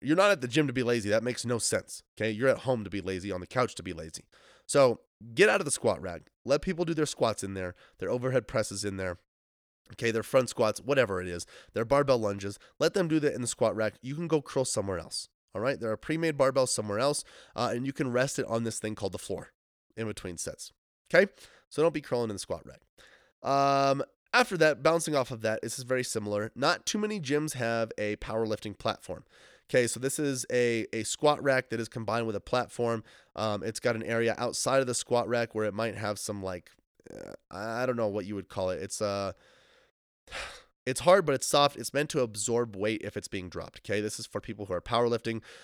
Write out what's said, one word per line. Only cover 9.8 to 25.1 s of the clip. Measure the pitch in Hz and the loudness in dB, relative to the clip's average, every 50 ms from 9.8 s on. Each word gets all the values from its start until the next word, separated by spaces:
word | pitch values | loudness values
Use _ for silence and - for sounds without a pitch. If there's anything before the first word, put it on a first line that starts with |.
| _ - | _ -18
okay, | - - 123 117 | -8 -2 0 0
their | 110 113 107 | 0 0 0
front | - - 131 127 120 | 2 4 4 4 4
squats, | - - 117 107 104 - | 2 2 2 2 2 0
whatever | - 117 143 135 123 101 98 90 | 0 2 4 4 4 4 2 -2
it | 90 90 | -4 -4
is, | 87 87 - - - - - _ - | -6 -8 -8 -10 -16 -20 -16 _ -4
their | 113 117 | -4 0
barbell | 113 139 143 143 139 131 117 | 2 4 4 4 4 4 2
lunges. | 110 101 101 101 95 101 101 - - - _ - | 2 0 -2 -4 -6 -8 -8 -10 -16 -14 _ 0
Let | 143 170 - | 0 2 2
them | 202 180 160 | 2 2 2
do | 160 156 | 2 2
that | 147 143 - | 2 2 0
in | 120 | 0
the | 123 117 | -2 -4
squat | - - 120 110 92 | 0 2 2 2 2
rack. | 107 110 107 - - | 2 0 -2 -2 -4
You | - 127 143 | -10 -8 -6
can | 156 175 160 | -6 -2 0
go | 160 151 | 0 0
curl | - - - 135 127 | 0 0 -2 0 0
somewhere | - - 113 98 98 92 85 | 0 0 -2 -2 -2 -2 -4
else, | 80 - - - - - _ _ _ _ - | -6 -6 -8 -10 -10 -10 _ _ _ _ -6
all | 95 | -4
right? | 107 131 139 80 | -2 -2 -2 -2
There | 113 110 | -2 -4
are | 110 - | -4 -4
pre-made | - - 156 160 165 160 151 | -2 -4 -2 0 0 0 2
barbells | 139 135 135 131 135 127 123 | 4 4 4 4 4 2 2
somewhere | - - 110 104 101 107 | 2 -2 -2 -2 0 0
else, | 127 143 151 - - - - - - - - | 2 0 0 -2 -4 -10 -14 -20 -20 -10 -4
uh, | - 120 113 | -2 0 0
and | 113 120 127 | 0 -2 -2
you | 135 135 | -4 -2
can | - 147 127 | -2 -2 0
rest | 120 123 135 139 - - | 2 2 2 0 0 -2
it | 131 - | -2 0
on | 113 113 113 | 0 -2 0
this | 113 - - | -2 -4 -4
thing | - 107 107 | -4 -6 -4
called | - 104 95 | -4 -4 -4
the | 87 - | -6 -6
floor | - - 98 90 - - _ _ _ _ _ _ _ _ - | -8 -6 -6 -8 -8 -12 _ _ _ _ _ _ _ _ -8
in | 110 113 107 | -6 -6 -6
between | 104 - - 95 87 - | -6 -8 -8 -10 -8 -8
sets, | - 85 - - - - _ _ _ _ _ _ _ - - | -8 -8 -10 -10 -14 -18 _ _ _ _ _ _ _ 2 4
okay? | 170 196 202 - - - - _ - _ _ | 4 4 4 2 -8 -20 -20 _ -20 _ _
So | - - 151 | 0 2 2
don't | 170 151 | 2 2
be | 156 | 0
curling | 139 - 131 120 117 110 | -4 -2 -2 -2 0 -2
in | 104 | -4
the | 92 | -6
squat | - - 92 82 - | -6 -6 -8 -8 -8
rack. | 60 67 - _ _ _ _ - - - - _ _ _ _ - | -12 -20 -20 _ _ _ _ -20 -20 -20 -20 _ _ _ _ -2
Um, | - 139 139 139 139 139 139 139 139 139 139 135 - _ _ _ _ - | 0 2 4 4 4 4 4 4 4 4 2 0 -4 _ _ _ _ 4
after | 240 247 - 196 170 | 4 4 4 4 4
that, | 156 156 143 113 | 6 4 4 4
bouncing | 135 156 165 170 160 165 | 4 4 4 4 2 2